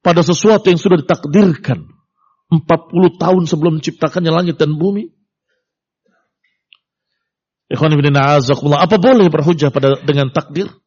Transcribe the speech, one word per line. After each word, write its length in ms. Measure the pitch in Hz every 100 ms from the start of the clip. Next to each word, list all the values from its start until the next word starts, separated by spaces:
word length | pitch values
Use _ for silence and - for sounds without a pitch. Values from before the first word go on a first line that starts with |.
pada 240 | 185 170 170
sesuatu 480 | 175 214 208 190
yang 80 | 175
sudah 160 | 190 170
ditakdirkan 880 | - 165 147 175 196 151 - 98 78 _ _ _ _ _ _
empat 400 | 160 - 160 -
puluh 240 | 175 180 -
tahun 240 | 170 185 165
sebelum 320 | 160 165 160
menciptakannya 560 | 170 165 156 180 165
langit 240 | 165 175 151
dan 160 | 151 151
bumi?" 320 | 190 202 330 _ _ _ _ _ _ _ _ _ _ _ _ _ _ _ _ _ _ _ _ _ _ _ _ _ _
Ikhwan 240 | 135 156
fillah, 400 | 151 143 143 139
a'azakumullah, 480 | 147 127 139 143 123
apa 160 | 175 208
boleh 320 | 220 254 180
berhujah 400 | 156 151 165 143
pada, 320 | 139 135 135
dengan 320 | 147 143 135
takdir? 400 | 151 143 147 202 _